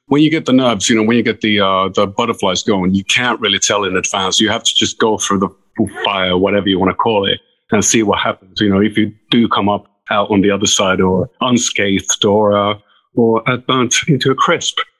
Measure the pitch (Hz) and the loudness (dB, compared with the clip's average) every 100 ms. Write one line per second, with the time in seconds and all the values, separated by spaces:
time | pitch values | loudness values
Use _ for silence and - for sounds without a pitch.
0 | - 143 151 160 - 127 127 104 - 110 | -2 2 2 0 0 2 2 0 0 0
1 | 110 120 113 104 110 104 95 95 95 104 | 2 0 0 -2 -2 0 2 2 0 0
2 | 101 98 117 110 95 90 - 98 90 98 | -2 -2 -4 -2 -2 -2 -2 0 0 -2
3 | 98 - 123 113 107 98 - 104 98 92 | -2 -2 -2 -2 -2 -2 0 -2 -2 -4
4 | - 101 95 - 107 110 - - 104 - | -4 -4 -2 0 0 -2 -2 -2 -2 0
5 | 113 104 - 98 95 - _ - 107 - | -2 0 -2 -2 -2 -6 _ -6 -4 -4
6 | 101 98 92 92 98 101 98 92 92 - | -4 -2 0 2 2 2 0 0 0 0
7 | 117 104 98 98 _ _ _ 107 - 117 | 0 0 0 -4 _ _ _ 0 2 2
8 | 101 90 113 - 92 - 104 98 107 107 | 2 0 -2 -6 -10 -4 0 2 2 0
9 | 107 - _ 123 113 113 101 101 - _ | -4 -6 _ 0 2 0 0 -2 -6 _
10 | - 107 101 104 101 98 101 - 98 92 | -4 -2 0 2 2 0 0 0 0 2
11 | 95 92 87 - 123 120 - - 101 98 | 2 0 -2 -4 0 0 0 -2 -2 -2
12 | - - 107 104 104 101 101 104 _ _ | -2 -2 2 2 2 2 0 -2 _ _
13 | _ - 113 113 - 127 - 131 120 - | _ 0 2 2 -2 -4 -2 0 0 -2
14 | - 131 135 135 - 165 - - - | 0 0 0 0 0 0 -4 -8 -10